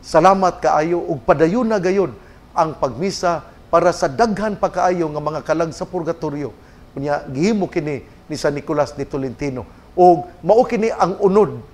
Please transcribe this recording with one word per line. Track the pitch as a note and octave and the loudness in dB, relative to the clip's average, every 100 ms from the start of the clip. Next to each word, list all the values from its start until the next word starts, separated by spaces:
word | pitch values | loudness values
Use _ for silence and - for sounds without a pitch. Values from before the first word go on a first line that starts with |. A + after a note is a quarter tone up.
salamat | - E3 F3+ G3 F#3 F3 | 2 4 6 4 2 0
kaayo | D#3 D3+ E3 F3 | 0 0 0 -2
ug | F3 D3 | -2 -6
padayon | - D3+ D#3+ A3 A3+ | 0 2 4 2 0
na | G#3+ | 0
gayud | F#3 G3 E3+ A2+ - - - | 0 0 -2 -6 -20 -20 -10
ang | - D#3+ C3+ | -2 -2 -2
pagmisa | C#3+ A#2 F#3+ - F3+ E3 - - - | -6 -4 -6 -2 -2 -4 -8 -20 0
para | E3+ F3 E3 | 2 2 2
sa | E3 | -2
daghan | C3 A#3 G3+ G#3+ G3+ | 0 0 0 -4 -2
pa | F#3+ | -4
kaayo | F3+ F3+ F3+ D#3+ | 0 0 0 -2
nga | D3 | -4
mga | D3 D#3 - | -6 -6 -4
kalag | D#3+ E3 | -2 -2
sa | - F3+ | -6 -8
purgatorio." | F3+ D#3+ E3 D#3 C#3+ C3+ - - - - | -6 -6 -6 -6 -6 -8 -12 -20 -20 -16
Unya, | - C#3+ D3 - | -8 -4 -4 -4
gihimo | C3 F#3 A3 F3+ | -2 0 0 -2
kini | F3+ D3+ C3+ - - - | -4 -4 -8 -10 -20 -12
ni | D3 | -4
San | D#3 | -2
Nicolas | C#3+ - D3 C#3 | -4 -4 -2 -2
de | - C3+ | -4 -8
Tolentino. | C#3+ C3+ G#2 C#3+ B2+ G#2 - - - | -6 -6 -6 -6 -6 -12 -18 -10 4
Ug | F3+ E3 - - | 6 6 0 -10
mao | E3 A3 B3 | 2 4 4
kini | A#3 A3+ | 0 -2
ang | A3 F3+ G3 | 0 0 2
unod | G3+ G3 F#3 B2 - | 2 4 2 -2 -16